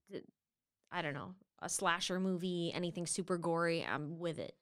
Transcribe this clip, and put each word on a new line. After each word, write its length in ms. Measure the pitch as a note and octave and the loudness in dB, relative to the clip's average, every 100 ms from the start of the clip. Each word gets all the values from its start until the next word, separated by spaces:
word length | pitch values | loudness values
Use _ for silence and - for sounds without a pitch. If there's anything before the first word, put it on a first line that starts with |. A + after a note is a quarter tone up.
| - | -10
th-, 140 | G3 - - _ _ _ _ _ | -10 -10 -18 _ _ _ _ _
I 80 | F3+ | -2
don't 120 | D#3+ | -2
know, 200 | C#3+ - F#3 - _ | -2 -6 -12 -18 _
a 80 | - | -4
slasher 520 | - F#3 E3+ - F3+ | 2 2 2 2 2
movie, 500 | F#3+ F3+ F3+ F3 E3+ | 2 2 0 0 0
anything 320 | - F3 E3+ E3+ | 0 -2 -2 -2
super 320 | - F3+ F3+ | 0 0 0
gory, 460 | E3+ E3 E3+ E3 | 2 2 4 2
I'm 340 | - B2 D3 E3 | 0 -2 -4 -4
with 200 | E3+ D#3+ | -4 -4
it. 160 | F2 - | -6 -10